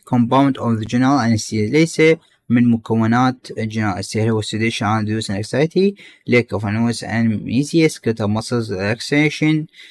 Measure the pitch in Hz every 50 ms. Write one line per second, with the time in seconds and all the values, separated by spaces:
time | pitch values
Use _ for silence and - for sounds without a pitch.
0 | _ - 135 120 120 117 131 135 139 139 135 - 104 117 117 110 110 107 - 120
1 | 127 131 143 139 117 117 117 107 - - - 110 107 107 135 151 165 165 - -
2 | 156 160 160 160 _ _ _ _ _ - 117 123 120 120 117 113 - - 113 113
3 | 113 110 117 120 131 127 127 - - - 101 - 113 110 107 113 110 104 92 95
4 | 95 - - 110 107 117 113 110 104 - - 107 110 117 113 - 120 101 110 110
5 | 107 104 107 110 107 - 101 98 107 - - 127 151 165 - 185 190 202 202 -
6 | - - - _ _ - - 120 117 - - 104 110 104 104 113 117 120 113 -
7 | - - 107 117 117 113 110 101 - - 98 120 143 147 - 165 160 156 - -
8 | - 120 113 - 110 101 104 110 113 - 127 120 113 110 107 90 98 101 110 -
9 | - - 156 147 151 151 - - 160 156 156 156 156 - _ - - -